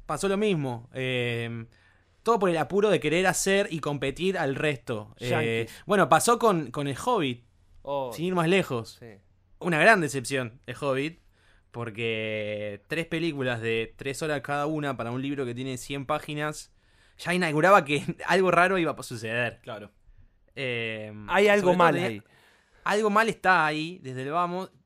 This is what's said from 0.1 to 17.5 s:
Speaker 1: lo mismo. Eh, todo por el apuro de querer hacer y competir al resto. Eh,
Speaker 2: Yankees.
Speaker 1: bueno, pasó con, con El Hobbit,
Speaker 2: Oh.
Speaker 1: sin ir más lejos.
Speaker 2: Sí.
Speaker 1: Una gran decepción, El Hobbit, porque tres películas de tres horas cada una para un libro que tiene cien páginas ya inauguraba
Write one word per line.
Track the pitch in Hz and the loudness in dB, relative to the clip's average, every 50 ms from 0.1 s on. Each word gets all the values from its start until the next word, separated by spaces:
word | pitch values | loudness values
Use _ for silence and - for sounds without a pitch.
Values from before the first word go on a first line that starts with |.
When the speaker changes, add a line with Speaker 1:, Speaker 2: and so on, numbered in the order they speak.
| 156 139 - 196 | -6 -2 0 0
Speaker 1:
lo | 196 | 0
mismo. | 196 214 214 190 156 139 131 120 117 117 - - | 2 2 2 2 0 0 -2 -4 -8 -10 -10 -8
Eh, | 131 131 127 127 123 120 120 117 117 117 117 117 117 113 - - _ _ _ _ _ _ _ _ _ _ | -6 -4 -2 -2 0 0 0 -2 -2 -4 -6 -8 -10 -12 -14 -18 _ _ _ _ _ _ _ _ _ _
todo | - 240 214 | 2 2 4
por | 202 185 | 4 2
el | 170 | 2
apuro | 156 147 - 175 202 202 214 | 2 0 0 2 2 4 4
de | 185 143 | 4 2
querer | - 151 151 175 185 185 | 2 2 2 2 2 2
hacer | 170 - - 196 196 196 202 - | 2 0 0 2 2 2 2 0
y | 160 156 | -4 -4
competir | - 151 147 139 139 135 135 143 170 190 190 180 | -4 -4 -4 -2 -4 -4 -4 -2 -2 -2 0 0
al | 160 139 135 | -2 -2 -2
resto. | 143 151 151 143 123 - - 120 104 104 104 - - | 0 0 -2 -2 -2 -6 -6 -6 -6 -6 -10 -14 -8
Eh, | 120 123 | -4 -2
Speaker 2:
Yankees. | 120 120 117 117 117 113 117 113 - - - | 0 0 0 0 0 -2 -2 -4 -8 -14 -4
Speaker 1:
bueno, | - 202 202 170 131 | 0 4 4 6 6
pasó | 160 156 - - 240 233 | 6 4 6 4 2 4
con, | 240 226 190 165 151 113 120 | 4 4 4 2 0 -4 -6
con | 151 143 143 | -6 -4 -4
El | 135 - - | -4 -4 -2
Hobbit, | 247 247 208 156 131 123 123 - _ _ _ _ _ - - - | 0 0 2 0 0 -2 -6 -10 _ _ _ _ _ -20 -18 -10
Speaker 2:
Oh. | 135 143 139 135 123 113 | -8 -6 -6 -6 -6 -6
Speaker 1:
sin | 104 160 | -6 -4
ir | 185 185 | -2 0
más | 175 165 160 | 0 2 4
lejos. | 190 190 165 - 135 117 110 - - - | 2 2 2 0 -4 -6 -6 -8 -14 -20
Speaker 2:
Sí. | 123 117 104 98 _ _ _ _ _ _ - - | -20 -20 -20 -20 _ _ _ _ _ _ -20 -8
Speaker 1:
Una | - - 156 151 | -4 -2 0 4
gran | 165 214 226 196 | 6 6 6 6
decepción, | 160 139 139 139 117 113 139 135 127 110 113 - _ | 4 0 -4 -6 -6 -4 -4 -4 -4 -6 -10 -14 _
El | - 123 - | -16 -12 -6
Hobbit, | 147 143 131 135 139 160 170 - _ _ _ _ _ _ _ _ _ _ | -4 -2 -2 -2 -2 -6 -8 -12 _ _ _ _ _ _ _ _ _ _
porque | - 120 117 117 101 110 117 113 113 110 110 110 107 107 107 104 107 104 104 104 101 101 - _ | -12 -10 -10 -10 -8 -6 -4 -4 -4 -4 -4 -4 -4 -4 -4 -6 -6 -6 -6 -8 -10 -12 -10 _
tres | 156 160 165 | -6 -6 -6
películas | 165 170 160 165 170 147 139 131 127 120 113 | -4 -4 -4 -4 -4 -4 -4 -4 -4 -4 -4
de | 113 117 113 113 113 113 - | -2 -2 -2 -2 -2 -4 -8
tres | - 120 135 135 - 165 | -10 -8 -8 -6 -6 -4
horas | 156 151 139 | -4 -4 -4
cada | - - 143 143 147 | -4 -4 -4 -4 -2
una | 151 156 151 147 143 131 | -2 -4 -4 -4 -4 -6
para | 117 117 117 120 | -6 -6 -6 -6
un | 127 131 | -6 -6
libro | 139 143 135 135 | -6 -4 -4 -4
que | 120 117 | -6 -6
tiene | 123 131 135 127 | -8 -8 -8 -8
cien | 123 - - 139 139 135 | -10 -10 -10 -8 -8 -4
páginas | - 151 147 - - 151 147 151 151 151 - - - _ _ _ _ _ _ _ _ _ _ | -4 -4 -4 -4 -8 -8 -6 -6 -6 -8 -10 -14 -20 _ _ _ _ _ _ _ _ _ _
ya | - 165 175 | -6 -4 -2
inauguraba | 180 180 160 | -2 0 0